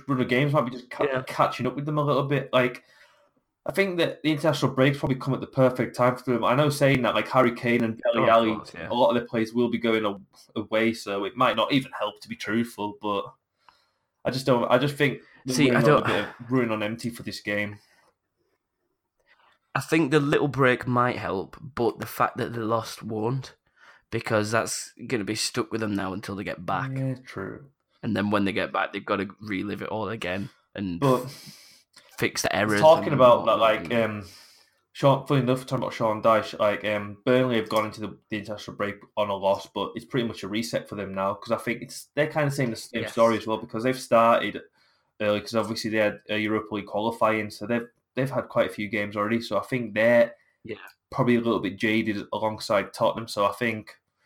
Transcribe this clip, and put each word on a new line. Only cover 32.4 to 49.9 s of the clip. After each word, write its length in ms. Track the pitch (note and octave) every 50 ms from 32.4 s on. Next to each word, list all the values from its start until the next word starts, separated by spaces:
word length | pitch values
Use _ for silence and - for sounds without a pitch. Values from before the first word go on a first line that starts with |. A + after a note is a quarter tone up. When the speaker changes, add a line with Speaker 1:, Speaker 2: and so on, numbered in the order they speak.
| -
Speaker 2:
the 140 | - -
Speaker 1:
I 80 | F#2 G#2
was 80 | A2 G#2+
Speaker 2:
errors 80 | G2+
Speaker 1:
talking 240 | A2+ D#3 E3 E3 - F3 D3
Speaker 2:
and 20 |
Speaker 1:
about 300 | B2+ B2+ B2 A#2 - -
that, 140 | A2+ G#2+ G#2+
Speaker 2:
whatnot, 20 |
Speaker 1:
like, 320 | A2+ A2 A2 G#2+ - - A#2
Speaker 2:
and 300 | A#2 A2+ G#2+ G#2+ G#2 F#2+
Speaker 1:
um, 20 | - - - - - - _ _ _ _ _ _ _ -
Sean, 340 | - - C#3 C3 C3 -
funny 160 | - D3 C3+ A#2+
enough, 240 | A#2+ C3 B2+ -
talking 160 | - C#3 B2 -
about 80 | - -
Sean 300 | - A#2+ A2 G#2+ G#2+ G2
Dyche, 360 | A2+ A2 G#2+ G#2 - - -
like, 240 | A2 G#2 G#2 G2 -
um, 320 | G#2 G#2+ G#2 G#2 G2+ G2+ - -
Burnley 300 | C3 B2+ B2+ B2+ B2+ A#2+
have 120 | A2+ A2 -
gone 160 | G#2+ A2 G#2+
into 160 | G#2+ G2+ A2
the, 160 | G#2+ F#2+ - - _ -
the 80 | A2 G#2+
international 400 | G2+ A2 G#2 G#2 - - G2 -
break 160 | G#2 G2+ G2 - - - - G#2
on 100 | G#2 G#2
a 60 | G2
loss, 300 | F#2+ G2 G2 G2 - - - -
but 180 | G2+ F#2+ - -
it's 120 | A#2 -
pretty 200 | - - C3+ A#2
much 160 | A2+ G#2 - -
a 60 | F#2+
reset 400 | G#2 A2+ A#2 A#2 - - - -
for 60 | G#2+
them 200 | G#2 G2 F#2 F#2+
now, 200 | F#2+ F#2+ G2 G2+
'cause 180 | - - - A#2
I 60 | G#2
think 240 | - A#2+ A2+ - -
it's, 260 | - - - - _ -
they're 140 | C#3+ D3+ D3+
kinda 220 | - D#3 D3 C#3
saying 200 | C#3 D3+ C3+ A#2
the 60 | A2
same 260 | - - - - A2+ A2+
Speaker 2:
Yes. 100 | A2+ -
Speaker 1:
story 240 | A#2 A2+ A#2 A2+
as 100 | G#2 G#2
well, 120 | A2+ A2 G#2+
because 240 | A2+ - - A2 A2+
they've 140 | B2+ C3 C3
started 600 | - - B2 A#2 A#2 A#2 A#2 - - G#2 F2+ - - - _ _ _ _ _ _ _ _ _ -
early, 200 | G#2+ G#2 G#2 G#2 G#2
'cause 120 | - A#2
obviously 360 | A2+ G#2+ G2+ A2+ G#2+ - A2+
they 80 | G#2+ A2
had 220 | G#2+ G#2 G2 - _ -
a 80 | G#2+ G#2+
Europa 360 | G#2+ G#2 A2 A2 - - G#2+
League 120 | G#2 F#2+
qualifying, 640 | - - G#2 G#2+ A#2 A#2 - A2+ A2 A2 A2 G#2+ G#2
so 160 | - - G#2+
they've, 200 | G#2 A#2+ A#2+ A#2 - _ _ _ _ -
they've 160 | B2+ C#3 C3+
had 180 | C3+ B2+ - -
quite 220 | - A#2+ A#2 A2+
a 20 | -
few 160 | - G#2+ G2+
games 260 | G#2+ G#2 G#2 G#2 G#2
already, 260 | G#2+ G#2 G#2 A#2 A#2 A#2
so 160 | - G#2 G2
I 40 | -
think 300 | - C3+ B2+ A#2 G#2